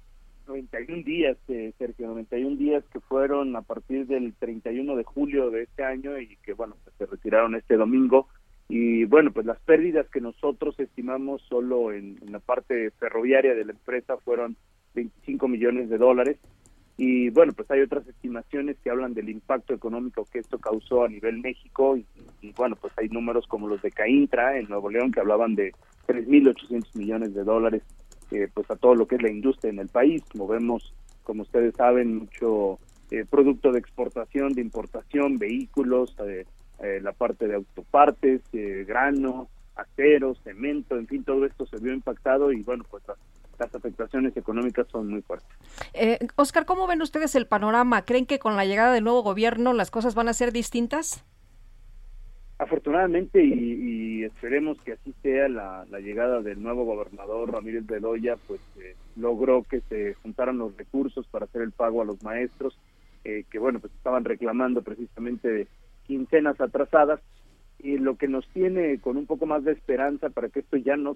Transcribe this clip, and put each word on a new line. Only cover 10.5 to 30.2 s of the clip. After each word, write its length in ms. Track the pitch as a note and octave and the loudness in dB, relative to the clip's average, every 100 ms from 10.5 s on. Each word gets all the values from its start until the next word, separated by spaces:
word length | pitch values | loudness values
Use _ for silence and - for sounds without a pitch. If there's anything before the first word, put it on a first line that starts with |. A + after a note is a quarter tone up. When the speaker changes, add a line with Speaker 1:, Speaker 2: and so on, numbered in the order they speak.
| B2 D3 C#3 | -2 -6 -4
Speaker 1:
estimamos 600 | B2+ - B2 C3 C3+ C#3 - | -8 -6 -6 -6 -6 -8 -4
solo 420 | B2 B2 B2 A2+ | -2 0 0 0
en, 280 | G2+ G2 G2 | -4 -12 -16
en 100 | G#2 | -14
la 80 | G#2 | -10
parte 520 | - B2+ - A#2+ A2 - | -4 -4 -2 -2 -2 -4
ferroviaria 560 | A#2 A2+ B2 C3+ C3 A2+ | -4 -2 4 6 6 2
de 100 | G#2+ | -2
la 60 | |
empresa 460 | G#2+ - B2 - B2+ | -10 -6 -6 -4 -8
fueron 400 | - A#2+ A#2 A2+ _ _ _ | -2 -2 -2 -10 _ _ _
veinticinco 540 | A#2+ A#2 - - C3+ C3 | -8 -8 -12 -10 -4 -2
millones 420 | A#2 A#2+ B2 A#2 | 0 0 0 -2
de 80 | A2 | 4
dólares. 400 | B2+ B2+ B2+ D3 - _ _ _ _ - | 6 6 2 -2 -10 _ _ _ _ -4
Y, 340 | B2+ B2+ B2 | 0 2 4
bueno, 240 | B2 D#3 | 6 6
pues 180 | - - | 4 0
hay 80 | C#3 | 2
otras 260 | C3+ C#3+ B2+ | 2 0 -6
estimaciones 680 | - B2 A#2 - C#3+ C#3+ C#3 | -12 -10 -10 -6 -6 -4 -6
que 80 | B2 | -4
hablan 220 | B2 B2+ A2+ | -4 -4 -6
del 140 | G#2 | -8
impacto 440 | G#2+ - C3 - | -10 -4 -4 -2
económico 540 | A#2+ A#2 A#2 B2 A#2 G2+ | -6 -4 -6 -6 -8 -8
que 80 | A#2+ | -10
esto 200 | A2 A2+ | -8 -8
causó 440 | A2 G#2+ - B2 | -4 -4 0 2
a 40 | A#2 | 2
nivel 320 | G#2 A2+ A2+ | 0 -6 -4
México. 580 | B2+ B2+ - - C3+ C3 | -8 -10 -8 2 2 2
Y, 80 | - - - - | -4 -20 -20 -20
y, 100 | G#2 | -14
bueno, 240 | A2 B2 G#2+ | -2 -2 -2
pues 180 | G2 - | -8 -6
hay 120 | A2 | -4
números 380 | A#2 A#2 A#2 - | -4 -2 -2 -2
como 200 | G#2+ G#2 | -6 -4
los 140 | G2+ | -4
de 80 | G2+ | -4
Caintra 720 | - G#2+ C#3 C#3 B2 B2+ C3+ | -2 4 4 4 2 2 0
en 80 | G#2 | -4
Nuevo 220 | G2+ G#2 | -4 -2
León 200 | A#2 B2+ | 0 2
que 80 | A2+ | 2
hablaban 360 | G2+ G#2+ A#2 G#2 | 2 4 4 2
de 180 | F#2+ - _ _ - | -2 -4 _ _ -2
tres 220 | A#2+ A#2 | -2 6
mil 200 | C#3+ C3+ | 8 8
ochocientos 480 | A#2+ - A#2 A2 A2+ | 4 -4 -6 -6 -6
millones 380 | G2+ A2 A2 | -4 -2 -4
de 100 | G2 | -2
dólares, 380 | G2 A2+ A2+ G#2+ - - - - - | 2 4 4 0 -4 -20 -20 -20 -8
eh, 200 | G#2 G2 | -4 -4
pues 160 | - - | -4 -6
a 60 | G#2+ | 4
todo 180 | B2 | 6
lo 140 | A#2+ A2 | 6 4
que 80 | B2 | 2
es 60 | |
la 80 | A2+ | 0
industria 400 | G#2 C3 C3 A2+ | 0 0 0 -4
en 80 | G2+ | -6
el 80 | G2 | -2
país. 340 | A#2+ C#3+ D#3+ | 4 4 4